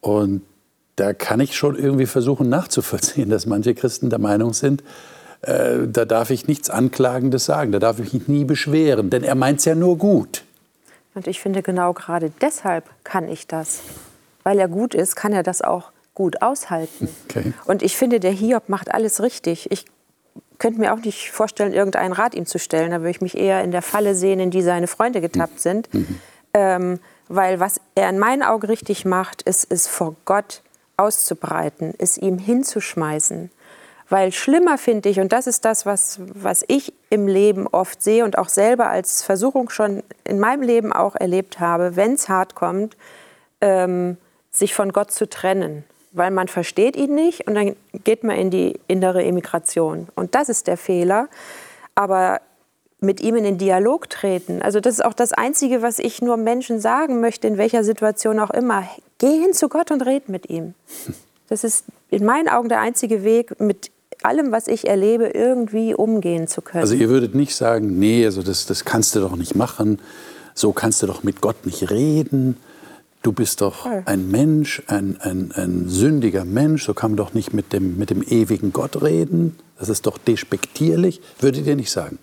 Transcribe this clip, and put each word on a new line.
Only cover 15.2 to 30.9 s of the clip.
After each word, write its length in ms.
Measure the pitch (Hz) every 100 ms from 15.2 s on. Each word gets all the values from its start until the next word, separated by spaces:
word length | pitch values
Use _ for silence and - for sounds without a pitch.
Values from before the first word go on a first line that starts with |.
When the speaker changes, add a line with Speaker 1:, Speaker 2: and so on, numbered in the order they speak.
| 208
Speaker 2:
er 100 | 208
das 180 | 175 180
auch 280 | - 180 - _ _
gut 260 | - 185 156
aushalten. 680 | 220 254 - 170 160 - - - -
Speaker 1:
Okay. 240 | - - 123 -
Speaker 2:
Und 160 | 180
ich 140 | 190 -
finde, 240 | 262 240
der 100 | 185
Hiob 360 | 196 220 240 -
macht 240 | 196 -
alles 300 | - 220 -
richtig. 480 | 226 - - 170 -
Ich 140 | 202 - _ _ _ _ - _ _
könnte 220 | 226 226
mir 120 | 220
auch 40 | 226
nicht 300 | 226 - -
vorstellen, 420 | - 220 - 208
irgendeinen 380 | - 196 185 185
Rat 220 | 185 233
ihm 120 | 190 170
zu 120 | 175
stellen. 320 | - 160 165
Da 100 | 170
würde 100 | 165
ich 100 | 175
mich 160 | 185 -
eher 260 | 196 190
in 80 | 185
der 120 | 180
Falle 320 | 175 208 208
sehen, 260 | 190 185 190
in 100 | 185
die 120 | 180
seine 240 | 175 175 175
Freunde 340 | - 226 233
getappt 340 | 170 190 165 -
Speaker 1:
Mhm. 20 |
Speaker 2:
sind. 360 | - 202 233
Speaker 1:
Mhm. 260 | 104 151 - - _ _
Speaker 2:
Ähm, 440 | 208 196 180 180 180 _ _ _
weil 320 | 175 185 185
was 200 | 190 - _
er 140 | - 190
in 100 | 190
meinen 240 | 208 269
Augen 240 | - 220 208
richtig 380 | 226 - 202
macht, 380 | 190 185 185 -
ist, 240 | - 185 -
es 160 | 180 -
vor 300 | - 170 156
Gott 380 | - 196 208 - _ _ _